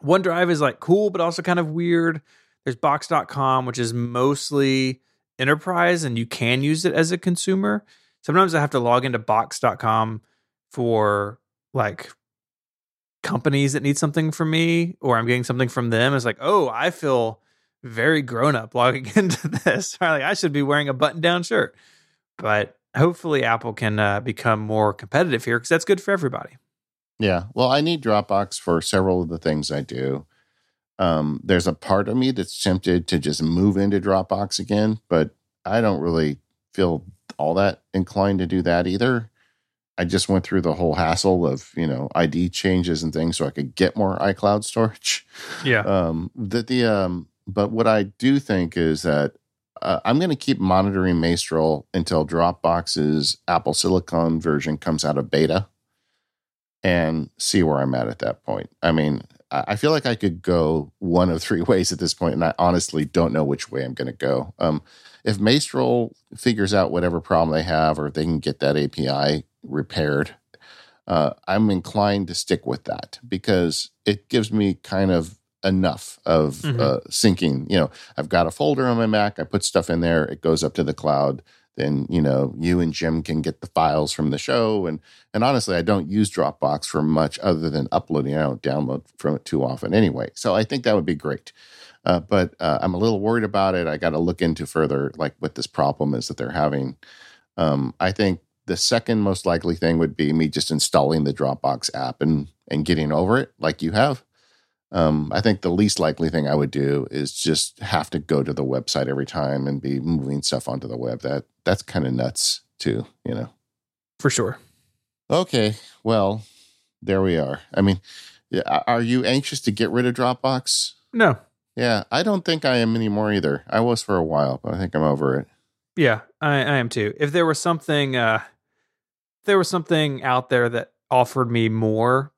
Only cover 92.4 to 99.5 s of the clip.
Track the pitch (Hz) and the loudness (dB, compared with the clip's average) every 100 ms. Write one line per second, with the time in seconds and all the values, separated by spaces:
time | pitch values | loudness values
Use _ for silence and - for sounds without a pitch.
92.4 | 87 - 80 69 87 90 113 101 104 117 | 0 0 0 2 0 0 0 0 0 0
93.4 | 107 101 98 90 82 76 82 78 85 87 | 0 0 0 0 -2 -2 0 0 0 0
94.4 | 85 80 73 80 76 69 69 - 73 - | 0 -2 -2 0 2 0 -2 -4 -6 -6
95.4 | 76 - 60 - 71 71 73 62 - - | -8 -8 -6 0 0 0 -2 -2 -6 -8
96.4 | 62 80 76 69 67 - - - - - | -6 -2 0 0 -4 -8 -20 -20 -20 -20
97.4 | _ - 80 69 65 - 92 98 101 87 | _ -2 0 0 -2 -2 -2 2 0 0
98.4 | _ _ - 90 - 117 - 110 101 95 | _ _ -6 -2 0 0 0 0 0 0
99.4 | 92 | 0